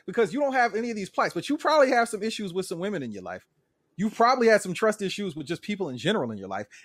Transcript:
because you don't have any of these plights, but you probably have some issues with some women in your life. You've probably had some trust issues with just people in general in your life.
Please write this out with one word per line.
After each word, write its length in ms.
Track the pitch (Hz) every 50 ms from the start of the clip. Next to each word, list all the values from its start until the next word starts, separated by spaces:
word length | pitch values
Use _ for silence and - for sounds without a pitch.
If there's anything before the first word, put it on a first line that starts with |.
| _
because 280 | - - 233 226 170 165
you 80 | 269
don't 100 | 294 277
have 240 | 262 262 240 233 180
any 140 | 220 233 240
of 80 | 240 214
these 120 | 190 -
plights, 240 | - - 240 170 -
but 140 | 170 160 -
you 100 | 285 311
probably 340 | - 359 311 311 277 262
have 180 | 254 240 233 233
some 120 | - 202
issues 320 | 196 226 220 - 214 190 170
with 120 | 185 180
some 120 | - 185 165
women 240 | 180 208 208 170
in 120 | 135 117 104
your 100 | 98 92
life. 220 | 85 90 92 - _ _ _ _ _ _ _ _ _ _
You've 180 | - 190 220 -
probably 340 | - 233 240 262 254 240 226
had 140 | 220 202
some 120 | - 190 175
trust 280 | - - 214 208 -
issues 320 | 196 185 - - 202 190 143
with 140 | 156 147 127
just 140 | 170 147
people 260 | - - 208 196 190 151
in 100 | 127 120
general 320 | 107 160 214 208 143 117
in 60 | 113 101
your 120 | 95 92
life. 180 | 95 101 104 - - - -